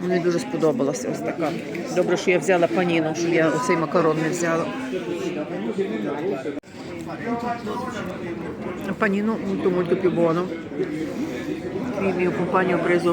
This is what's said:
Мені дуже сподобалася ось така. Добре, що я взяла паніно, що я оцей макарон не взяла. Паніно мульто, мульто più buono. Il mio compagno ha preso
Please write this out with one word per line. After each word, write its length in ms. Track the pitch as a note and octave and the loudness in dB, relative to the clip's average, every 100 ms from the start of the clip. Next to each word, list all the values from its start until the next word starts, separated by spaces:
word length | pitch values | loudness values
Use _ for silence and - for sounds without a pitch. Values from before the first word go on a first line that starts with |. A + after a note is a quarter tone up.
| F3 | 2
Мені 120 | F3+ | 2
дуже 200 | E3+ E3+ | 2 0
сподобалася 680 | - D#3+ D#3 C3+ C#3 - - | -2 2 2 4 0 0 -4
ось 80 | D3+ | -4
така. 300 | D#3 - D#3 - - - - F3 | -4 -2 -2 -2 -6 -6 -2 0
Добре, 220 | F3 F3 | 2 2
що 140 | - | 4
я 80 | F3+ | 2
взяла 280 | D#3+ F3+ E3+ | 6 4 6
паніно, 480 | - F3+ E3 D#3 D#3+ | 4 2 2 2 0
що 120 | E3+ | 2
я 200 | E3 D#3+ | 4 4
оцей 280 | D3+ D3+ F3 | 4 2 2
макарон 400 | D#3 F3+ D#3+ D#3 | 4 4 4 4
не 60 | D#3+ | 0
взяла. 360 | D3 E3+ E3 D3+ C3 - F#3+ - F3 F#3 D3+ D3+ F3+ A3 G3 F#3+ G#3+ G3+ D3 F3+ G3+ D3+ - - - - E3+ E3 D#3 A3 A#3+ A#3 A#3 G#3+ A3 A#3+ G#3+ F#3 F#3 F3 E3+ E3 D3+ F3+ - G#3 F#3+ | 0 0 0 0 -4 -6 -6 -4 -4 -4 -4 -4 -4 -4 -2 -2 -2 -4 -2 -2 -2 -4 -8 -10 -14 -12 -10 -10 -8 -4 -2 -2 -4 -4 -4 -4 -6 -6 -6 -6 -6 -8 -6 -8 -6 -6 0
Паніно 360 | G#3+ G3 G#3+ A3 G3 | 0 2 0 -2 -2
мульто, 220 | F#3+ F#3+ | 0 2
мульто 260 | F3+ F3 F3 | 2 0 2
più 160 | F#3 | 2
buono. 300 | D#3+ E3+ E3 F#3 E3 D#3 C#3+ D3+ D#3 D#3 - D4+ E3 D#3 D#3 - - - G3 G3 | 4 2 2 -2 -6 -8 -6 -4 -4 -6 -4 -6 -6 -6 -6 -6 -4 -4 0 0
Il 60 | F3+ | 2
mio 160 | F3+ | 0
compagno 440 | E3+ F3 F#3 F#3 E3+ | 0 2 2 2 2
ha 40 | |
preso 320 | D#3+ F3 E3+ | 4 2 4